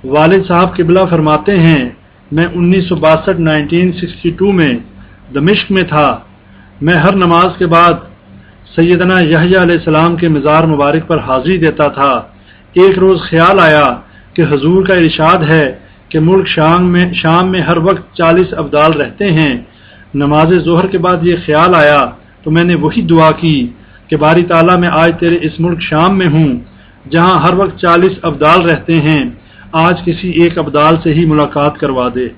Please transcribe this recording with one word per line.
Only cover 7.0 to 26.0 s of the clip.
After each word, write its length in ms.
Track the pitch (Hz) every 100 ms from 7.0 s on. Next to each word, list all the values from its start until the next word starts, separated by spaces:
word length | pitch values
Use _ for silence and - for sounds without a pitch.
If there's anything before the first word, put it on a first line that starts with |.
| 170
नमाज 400 | 196 180 170 180 175
के 80 | 175
बाद 440 | 170 175 160 - - - - - - - -
सैयदना 420 | 165 175 180 185
यहया 420 | 160 160 175 190
अलैहिस्सलाम 560 | 175 170 170 156 165 170
के 120 | 170
मज़ार 380 | 151 143 156 160
मुबारक 400 | 147 143 156 156
पर 120 | 160
हाज़िरी 400 | 117 131 143 185
देता 300 | 160 147 147
था। 480 | 139 139 120 - - - - - 175
एक 200 | 190 190
रोज़ 320 | 185 180 -
ख्याल 300 | 165 170 196
आया 440 | 165 151 135 117 - - - -
कि 60 |
हुजूर 460 | 151 143 151 185 185
का 60 |
इरशाद 480 | 185 160 165 156 180
है 400 | 151 160 143 - - - _
कि 60 | 160
मुल्क 280 | 160 190 185
शाम 380 | - 156 175
में, 280 | 180 175 180
शाम 360 | 175 160 170 185
में 120 | 185
हर 180 | 151 170
वक्त 300 | 175 185 - -
चालीस 360 | 165 170 180
अब्दाल 400 | - 143 147 156
रहते 320 | 151 127 98
हैं। 440 | 202 160 151 120 - _ - - - 139
नमाज 360 | 143 151 165
ज़ोहर 340 | 180 151 170 190
के 120 | 190
बाद 280 | 175 175 170
ये 100 | 170
ख्याल 380 | 156 151 180
आया 440 | 175 147 147 120 - - _
तो 60 | 156
मैंने 240 | 160 175
वही 280 | 165 147 233
दुआ 280 | 170 165 156
की 440 | 151 165 147 120 - - - -
कि 60 | 151
बारी 260 | 151 170
ताला, 360 | 175 165 170 180
मैं 100 | 175
आज 240 | 151 170
तेरे 220 | 170 170 170
इस 240 | 151 160
मुल्क 200 | 170 170
शाम 340 | - 156